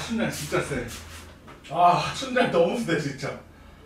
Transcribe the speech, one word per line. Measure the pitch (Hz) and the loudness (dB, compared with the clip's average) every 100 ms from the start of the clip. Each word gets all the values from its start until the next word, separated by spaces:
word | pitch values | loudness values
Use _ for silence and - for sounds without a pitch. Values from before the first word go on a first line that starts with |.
춘장 | - 226 147 | -4 -2 -2
진짜 | 143 147 180 | -4 -4 -2
세. | - 131 113 - - - - - - - - | -2 -4 -6 -10 -14 -16 -18 -20 -20 -20 -8
아, | 175 175 - 156 | 4 6 6 0
춘장 | - 262 247 240 | -6 -2 0 2
너무 | - - 240 | 4 4 2
세, | 196 156 | 0 0
진짜. | 139 - 131 - - - - - | -2 -6 -8 -10 -14 -20 -20 -20